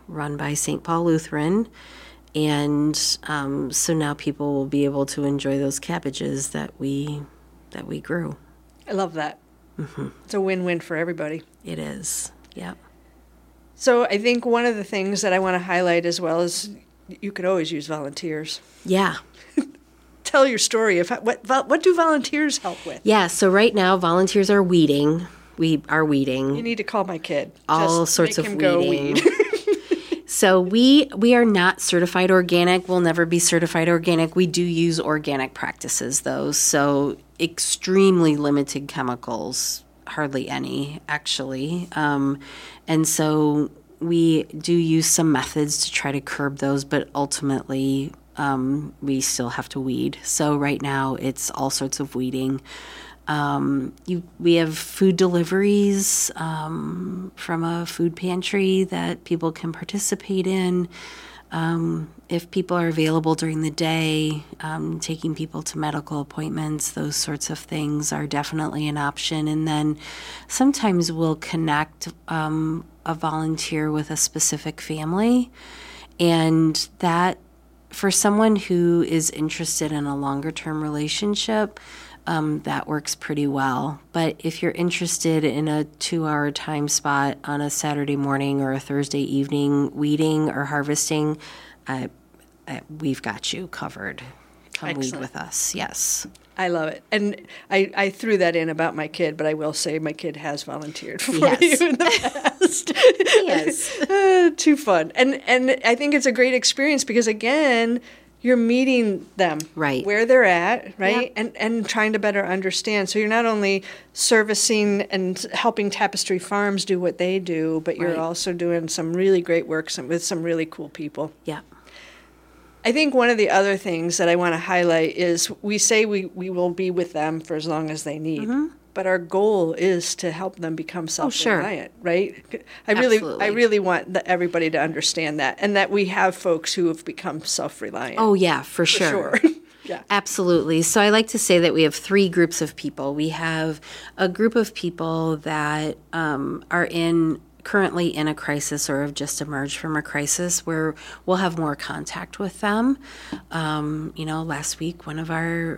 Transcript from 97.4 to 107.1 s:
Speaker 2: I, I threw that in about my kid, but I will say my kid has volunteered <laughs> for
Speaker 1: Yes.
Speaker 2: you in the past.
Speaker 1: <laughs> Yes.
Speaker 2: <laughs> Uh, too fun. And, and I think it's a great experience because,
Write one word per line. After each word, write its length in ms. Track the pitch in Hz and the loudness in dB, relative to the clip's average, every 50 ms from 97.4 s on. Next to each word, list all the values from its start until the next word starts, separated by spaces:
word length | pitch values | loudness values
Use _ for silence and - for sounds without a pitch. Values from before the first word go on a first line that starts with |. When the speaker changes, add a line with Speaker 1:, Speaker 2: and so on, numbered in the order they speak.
| - - - - - _ | -10 -14 -18 -20 -8 _
Speaker 2:
I, 220 | 196 196 196 196 - | 2 2 2 2 0
I 140 | - 196 196 | -2 -2 -2
threw 280 | 196 - - 226 214 190 | -2 -4 0 0 2 4
that 180 | 180 170 165 | 4 2 2
in 140 | 170 160 165 | 0 -2 -2
about 260 | 156 165 165 160 - | -2 0 -2 -2 -2
my 100 | 156 156 151 | -4 -8 -8
kid, 280 | - - 175 156 151 | -4 -2 -2 -2 -2
but 100 | 165 151 | -2 -2
I 80 | 156 156 | -2 -2
will 180 | 156 156 151 151 | -2 -4 -4 -4
say 240 | - - - 151 160 | -4 -4 -4 -4 -2
my 120 | 156 151 151 | -4 -4 -6
kid 240 | - - 165 143 | -6 -8 -8 -8
has 280 | 151 151 151 147 143 - | -6 -8 -8 -6 -6 -8
volunteered 580 | - 135 147 151 151 156 - - - - 175 - | -10 -10 -10 -10 -10 -12 -12 -12 -12 -8 -6 -4
<laughs> 0 | |
for 80 | - 262 | -2 0
Speaker 1:
Yes. 480 | 320 - 269 247 - 349 330 302 - | 4 4 4 6 6 6 6 6 4
Speaker 2:
you 80 | 339 339 | 4 2
in 40 | 269 | 2
the 340 | 240 349 339 - - - 240 - | 2 2 2 2 2 0 -2 -4
past. 600 | 285 - 302 - - 381 - - - - - - - | -2 -2 -2 0 2 2 2 2 0 -4 -6 -2 6
Speaker 1:
<laughs> 40 | - 508 - - 381 453 480 440 392 | 6 6 6 6 4 4 6 4 4
Yes. 500 | 339 277 330 311 - - - - - - 440 | 4 2 2 0 0 -2 -4 -6 -8 -4 -4
Speaker 2:
<laughs> 100 | 294 - | -2 2
Uh, 400 | 381 403 392 381 381 370 349 339 330 | 2 4 6 6 6 8 6 6 4
too 200 | - - 311 294 | 4 4 4 4
fun. 360 | 285 - 220 185 165 156 165 - | 4 4 2 4 4 4 0 2
And, 260 | - 254 269 277 277 - | 2 4 4 2 -2 0
and 340 | - 247 254 254 262 262 - - | 2 2 4 4 2 2 2 4
I 100 | 226 240 | 2 2
think 180 | 240 294 294 294 | 2 2 2 2
it's 120 | 285 247 | 4 4
a 60 | 269 233 | 2 4
great 220 | 247 247 254 254 | 4 4 4 4
experience 500 | 254 - - - - 269 302 302 269 - | 2 2 0 0 2 2 2 2 2 0
because, 220 | - | 2